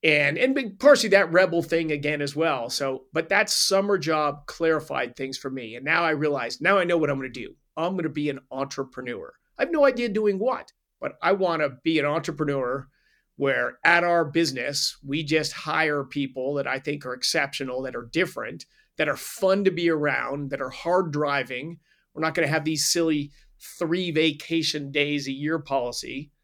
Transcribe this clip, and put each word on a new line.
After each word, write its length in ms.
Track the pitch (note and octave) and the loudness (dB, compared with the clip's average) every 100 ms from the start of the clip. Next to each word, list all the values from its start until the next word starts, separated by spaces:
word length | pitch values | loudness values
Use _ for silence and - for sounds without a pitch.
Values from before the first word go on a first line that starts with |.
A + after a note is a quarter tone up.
And, 320 | D#3+ D3 C#3+ D#3+ | 6 4 4 2
and 160 | C4 | 2
big, 280 | C4+ A#3+ F#3+ | 0 -2 4
partially 300 | C4+ C#4+ A3 | 8 8 8
that 200 | F#3+ F#3 | 4 6
rebel 300 | E3+ F#3+ E3+ | 4 4 2
thing 300 | - E3 D#3+ | 0 0 0
again 300 | D3 C#3+ D3+ | -2 -2 -2
as 120 | C#3+ | -4
well. 340 | C#3+ E3 C3+ A#2+ | 0 0 0 -2
So, 340 | - C#3 C3 - | -4 -4 -4 -6
but 160 | D#3+ E3 | -6 0
that 200 | G3 G#3 | 0 0
summer 480 | - - G3 G3+ G3 | 0 2 2 2 0
job 480 | D3 D#3 D3 D3 - | 2 2 0 -2 -12
clarified 680 | - E3 D#3 D3 C#3 B2 | -2 2 2 -2 -4 -4
things 240 | - C3+ C3 | -6 -8 -6
for 100 | C#3 | -8
me. 280 | C3 A2+ A#2 | -8 -10 -10
And 80 | |
now 180 | C#3 E3 | 0 2
I 80 | E3+ | 2
realize, 500 | D3+ D3+ C#3+ B2 - | 0 0 -2 -4 -2
now 160 | E3 G3 | 2 2
I 60 | |
know 120 | F3 E3+ | 4 2
what 120 | D3+ | 2
I'm 100 | C3+ | -2
gonna 100 | C3 | -6
do. 260 | A#2+ A2 - _ - | -10 -14 -16 _ -6
I'm 200 | E3 F#3 | -4 -2
gonna 120 | D#3+ | -4
be 200 | C#3+ D3 | -2 -4
an 120 | C3+ _ | -4 _
entrepreneur. 840 | C3 C3+ - C3 - B2+ A2+ - - _ - | -6 -6 -6 -10 -8 -10 -10 -10 -18 _ -4
I 60 | |
have 80 | C4+ | -2
no 160 | E4 C#4 | 4 4
idea 220 | C4 A#3+ | 4 -2
doing 320 | G3+ G#3+ F#3+ | 2 2 2
what, 320 | A#3 B3+ - _ _ _ | -2 -2 -8 _ _ _
but 180 | C3+ - | -10 -2
I 100 | E3+ | 0
wanna 360 | G3 F#3+ E3 D3 B2+ | 2 2 2 -2 -2
be 160 | E3 D#3+ | 0 2
an 40 | |
entrepreneur 840 | C#3+ D#3 D#3+ D3 D3+ C#3 B2 C3 - _ _ _ _ - | 2 -2 -4 -4 -2 0 -2 -4 -8 _ _ _ _ -2
where 420 | C#3 B2+ B2 - | 0 0 -2 0
at 180 | D#3+ E3+ | 4 4
our 220 | F3 E3+ | 4 2
business, 720 | D#3 D#3 E3 C3 C3 C#3+ - - C#3 | 2 2 0 0 -4 -2 -4 -6 -6
we 160 | D3 | -4
just 300 | D3 D#3 D3 | 0 0 0
hire 500 | - D#3 D#3+ D#3+ D3 | -6 -4 0 0 -2
people 520 | C#3 D3 C3+ C3 B2+ | -4 -4 -6 -4 -4
that 120 | C#3+ C3+ | -2 -2
I 140 | C3+ | -4
think 260 | C#3+ D3 B2+ | -4 -8 -8
are 80 | |
exceptional, 680 | B2 - D#3+ C#3 - C3+ B2+ | -6 -2 0 0 -4 -6 -6
that 120 | C3 | -6
are 140 | A#2+ A#2 | -8 -6
different, 540 | D#3 F3 B2 A2+ - - _ _ _ | -2 -2 -2 -8 -10 -18 _ _ _
that 100 | D#3 | -2
are 80 | C3+ | -2
fun 460 | - - F#3+ G3 | -6 0 2 4
to 60 | F#3+ | 4
be 180 | E3+ E3+ | 2 2
around, 600 | D#3+ D3 B2+ A#2+ C#3 C#3 | 2 2 0 -2 -4 -6
that 100 | C3+ | -6
are 100 | C3 | -6
hard 420 | - E3 F3+ F3+ | -6 2 2 2
driving. 680 | D3 D3+ C#3 C3 B2+ D3+ E3+ _ _ _ | 0 0 0 -2 -6 -10 -14 _ _ _
We're 100 | - | -4
not 120 | D#3+ | -2
gonna 140 | D#3+ D3+ | 0 2
have 160 | D#3 | 2
these 240 | D3 D#3 - | 0 -2 0
silly 420 | F3 E3 D3+ C#3+ - _ _ | 2 2 2 -2 -10 _ _
three 480 | - - E3 F3 F3+ | -20 -6 -2 -2 0
vacation 800 | D#3 D#3+ D3 - E3 D#3 D3+ C#3 | 2 2 0 -2 -2 0 -4 -4
days 380 | C#3+ C#3+ D3 C3+ | 0 0 0 -4
a 40 | |
year 260 | C3+ D3 D#3+ | -4 -2 -4
policy. 720 | C#3+ C#3 B2 A#2 B2 B2+ D3 _ | -2 -2 -2 -6 -8 -10 -12 _